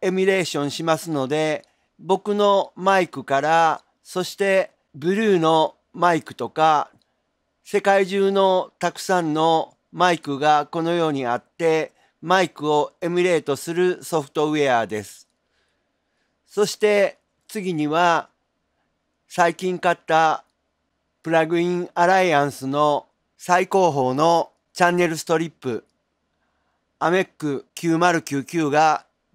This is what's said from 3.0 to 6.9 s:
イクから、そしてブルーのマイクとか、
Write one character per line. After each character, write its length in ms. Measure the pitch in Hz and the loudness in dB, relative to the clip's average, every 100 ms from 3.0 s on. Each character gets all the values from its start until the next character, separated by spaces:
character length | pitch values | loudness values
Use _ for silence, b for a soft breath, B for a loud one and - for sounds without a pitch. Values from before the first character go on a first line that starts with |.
イ 60 | 175 | 0
ク 160 | 135 | -6
か 160 | 123 139 | -2 -2
ら、 440 | 151 165 160 147 _ _ | 2 2 2 0 _ _
そ 200 | - 185 | -10 -8
し 120 | 180 - | -6 -4
て 360 | 196 190 - _ _ | 0 0 -2 _ _
ブ 220 | 135 160 196 | -6 -2 0
ル 200 | 220 185 | 2 4
ー 20 | |
の 360 | 160 160 156 - _ | 4 4 2 -4 _
マ 220 | 143 175 165 | 0 0 0
イ 80 | |
ク 100 | - | -4
と 160 | - 117 | -12 -8
か、 400 | - 156 147 - | 0 2 2 -2